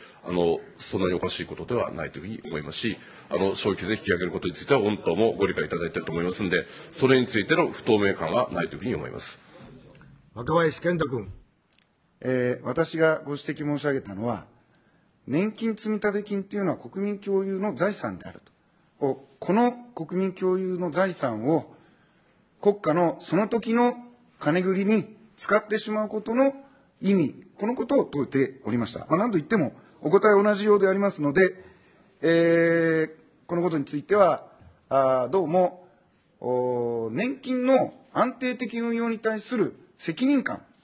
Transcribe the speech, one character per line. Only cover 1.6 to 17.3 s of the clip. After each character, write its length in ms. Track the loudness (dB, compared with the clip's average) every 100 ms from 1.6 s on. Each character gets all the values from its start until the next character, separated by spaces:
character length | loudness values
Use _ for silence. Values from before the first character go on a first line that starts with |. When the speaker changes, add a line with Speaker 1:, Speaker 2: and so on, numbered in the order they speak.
Speaker 1:
で 100 | -6
は 180 | -4 -4
な 140 | -6 -10
い 40 |
と 80 | -10
い 20 |
う 20 |
ふ 20 |
う 40 | -12
に 120 | -12
思 140 | -8 -8
い 40 |
ま 100 | -8
す 60 | -6
し、 200 | -6 -6 -12 -20 -6
あ 60 | -2
の、 180 | 0
消 200 | 0 -2
費 120 | -2 -2
税 80 |
引 60 | -2
き 60 | 0
上 120 | 0
げ 60 |
る 80 | -2
こ 80 | -4
と 80 | -6
に 60 |
つ 80 | -6
い 40 | 0
て 80 |
は、 60 | 2
御 160 | 2 0
党 180 | 0
も 180 | 2 2
ご 120 | 2 0
理 80 |
解 100 | 0 -4
い 20 |
た 80 | -4
だ 100 | -4
い 60 |
て 60 | -4
い 20 |
る 60 | -4
と 60 |
思 80 | -4
い 40 |
ま 80 | -4
す 100 | -2
ん 80 | 0
で、 160 | -2 -2 -10 -16
そ 160 | 0 4
れ 140 | 4
に 80 | 4
つ 100 | 0
い 80 | 2
て 80 |
の 160 | 2 0
不 140 | -2
透 160 | 2 4
明 140 | 4
感 180 | 0 0
は 180 | 0 0
な 140 | -2
い 40 | -6
と 60 |
い 40 | -6
う 20 |
ふ 20 |
う 20 | -6
に 100 | -6
思 100 | -6
い 60 |
ま 80 | -10
す。 180 | -14 -16 -20 -20 -20 -20 -20 -20 -20 -20 _
Speaker 2:
若 200 | -10 0
林 260 | 2 2 0
健 140 | -2
太 140 | 0 -2
君。 240 | -4 -8 -14 -20 _ _ _ _ _ _ _
Speaker 3:
え 380 | -2 0 0 -2
ー、 40 | -4
私 320 | -2 -2 2
が 220 | 2 2
ご 80 | -4
指 120 | -8
摘 140 | -8 -6
申 200 | -4 -2
し 80 | -2
上 60 |
げ 80 | -2
た 160 | -4 -6
の 100 | -4
は、 200 | -6 -8 _ _ _ _ _ _ _ -4
年 240 | -2 -2
金 240 | -2 -6 -4
積 180 | -4
立 300 | -2 -2 -2
金 180 | -4 -6
と 140 | -4 -2
い 20 |
う 60 |
の 80 | -2
は 60 | -2
国 260 | -6 -6
民 160 | -6 -6
共 240 | -2